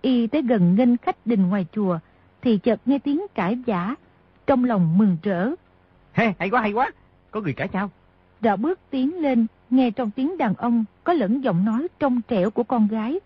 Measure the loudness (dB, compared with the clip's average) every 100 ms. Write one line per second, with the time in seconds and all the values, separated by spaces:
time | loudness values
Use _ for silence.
0 | 2 2 2 0 0 2 4 4 4 2
1 | -2 -6 -2 0 2 0 -4 -4 -2 -4
2 | _ _ _ _ 0 2 2 0 0 -2
3 | 0 -4 -4 -4 -4 -2 -4 -4 -4 -8
4 | _ _ _ _ 0 2 2 2 2 4
5 | 2 2 -2 -2 -2 -6 _ _ _ _
6 | _ -2 -2 -2 -2 -2 -2 -2 -4 -6
7 | _ _ _ -8 -6 -6 -6 -4 -6 _
8 | _ _ _ _ -2 0 -2 -4 _ -4
9 | -4 -2 0 2 0 _ _ 2 2 0
10 | -6 -4 -4 -2 -2 -2 0 0 -2 _
11 | -2 0 2 0 0 0 0 -2 -4 _
12 | -2 -2 -2 -2 0 -2 -2 2 0 0
13 | -4 -6